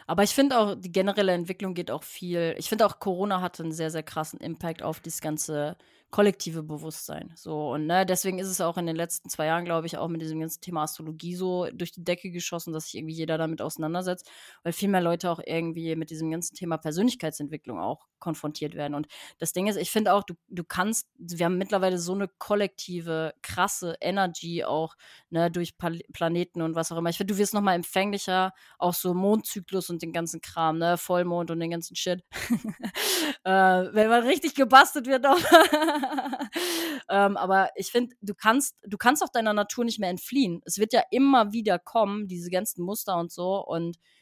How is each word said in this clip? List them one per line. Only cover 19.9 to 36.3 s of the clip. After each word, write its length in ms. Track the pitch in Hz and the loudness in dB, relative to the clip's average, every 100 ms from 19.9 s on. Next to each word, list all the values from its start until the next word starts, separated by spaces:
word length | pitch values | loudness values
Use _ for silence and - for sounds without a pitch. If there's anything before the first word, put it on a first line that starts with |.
find 160 | 226 208 | 0 4
auch, 160 | 202 | 4
du, 120 | 190 170 _ | 2 -10 _
du 160 | 175 | -12
kannst, 460 | 165 - 196 226 - _ | -8 -2 -2 -2 -6 _
wir 280 | 170 170 170 | -12 0 0
haben 120 | 180 | 2
mittlerweile 400 | 190 202 185 185 | 0 2 2 0
so 160 | 170 | -2
eine 160 | 196 196 | -2 -4
kollektive, 1040 | - - 208 196 - - 175 165 160 160 - | -8 -2 0 0 -4 -10 -8 -4 -4 -4 -6
krasse 560 | - - 190 - 175 165 | -10 -2 -2 -2 -6 -4
Energy 640 | - 196 185 165 170 170 | -2 0 0 -2 -8 -4
auch, 320 | - 151 160 - - - _ | -2 -2 -2 -8 -20 -20 _
ne, 220 | 165 170 | 0 0
durch 260 | 170 170 - | 0 -6 -6
Pal-, 240 | 175 170 - | -6 -6 -10
Planeten 480 | - 165 170 175 175 | -4 -2 0 -2 -4
und 140 | 160 165 | -2 -2
was 140 | 160 | -2
auch 60 | 165 | -2
immer. 120 | 170 | -2
Ich 80 | 170 | -2
find, 120 | 196 | -2
du 80 | 196 | 0
wirst 160 | 202 | 0
noch 80 | 214 | 2
mal 140 | 202 175 | 2 2
empfänglicher, 800 | 175 190 196 202 - 185 190 - - _ | 0 -2 0 -2 0 0 0 -4 -20 _
auch 140 | 175 | 0
so 200 | 170 180 | 0 0
Mondzyklus 760 | 180 196 220 - 208 175 185 170 | 0 2 2 0 -8 -4 -4 -4
und 120 | 175 | -6
den 120 | 165 | -6
ganzen 260 | 170 170 170 | -4 -4 -8
Kram, 380 | - - 160 160 | -10 0 0 2
ne, 200 | 170 175 | 2 0
Vollmond 540 | - 180 180 175 170 | 0 0 2 0 -2
und 80 | 165 | -2
den 120 | 165 | -2
ganzen 240 | 170 - - | -4 -8 -6
Shit. 260 | 190 180 - | -4 -4 -6
<laughs> 20 | - - 233 220 - 208 - 403 370 302 - | -12 -2 -2 -2 -8 -8 -4 -2 0 -2 -2
Äh, 500 | 190 190 190 185 185 | 2 6 6 6 2
wenn 160 | 208 220 | 4 6
man 140 | 240 | 6
richtig 320 | 233 302 320 - | 4 2 0 2
gebastelt 500 | 262 262 - 294 240 | 10 10 10 6 0
wird 180 | 262 | 2
noch. 140 | 269 349 | 6 4
<laughs> 600 | - 330 339 302 320 294 277 294 269 | 10 10 10 6 2 2 -2 -4 -4